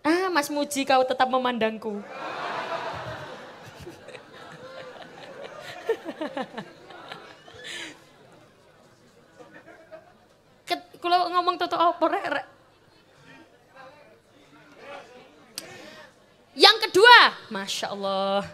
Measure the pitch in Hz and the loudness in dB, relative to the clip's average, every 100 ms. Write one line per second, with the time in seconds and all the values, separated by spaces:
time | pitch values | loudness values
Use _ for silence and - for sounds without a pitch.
0 | 294 349 381 330 294 294 285 277 269 262 | 2 2 2 0 0 -4 -2 -4 2 4
1 | 262 269 254 254 240 226 220 220 220 202 | 4 2 2 2 0 0 -2 -2 -8 -10
2 | 202 - - - - - - 330 - - | -10 -12 -10 -8 -8 -8 -6 -6 -6 -10
3 | - - - - - - - - - - | -10 -12 -12 -14 -18 -20 -20 -18 -18 -18
4 | - - - - - - 508 523 523 494 | -18 -20 -20 -20 -20 -18 -18 -16 -16 -18
5 | - - - 539 - - - - - 440 | -18 -18 -18 -16 -16 -16 -16 -10 -4 -4
6 | 330 - 294 - 262 240 - - - - | -4 -8 -8 -6 -8 -10 -16 -20 -20 -20
7 | - - - - - - - - - - | -16 -16 -18 -20 -20 -18 -14 -12 -14 -16
8 | - - - - - _ - - - _ | -20 -20 -20 -20 -20 _ -20 -20 -20 _
9 | - - _ - - 311 330 349 - 320 | -20 -20 _ -20 -20 -20 -20 -20 -20 -20
10 | - - _ _ _ _ - 349 - - | -20 -20 _ _ _ _ -8 -8 -8 -8
11 | 349 359 349 359 349 359 349 339 339 339 | 0 2 2 0 0 -2 -4 2 2 4
12 | 320 359 285 277 - - _ _ _ _ | 0 0 -2 -6 -8 -20 _ _ _ _
13 | _ - - - 320 - _ 262 262 - | _ -20 -20 -20 -20 -20 _ -20 -20 -20
14 | - - _ 285 294 302 302 285 - - | -20 -20 _ _ -20 -20 -20 -20 -18 -18
15 | - - - - - - - 370 - - | -18 -20 -20 -20 -18 -18 -16 -18 -18 -20
16 | - _ _ _ _ 254 381 440 415 359 | -20 _ _ _ _ 6 6 6 2 8
17 | 466 453 277 - - 202 196 - - 202 | 12 12 10 4 -10 -8 -6 -6 -6 -4
18 | 196 190 196 196 196 | -2 0 2 0 -2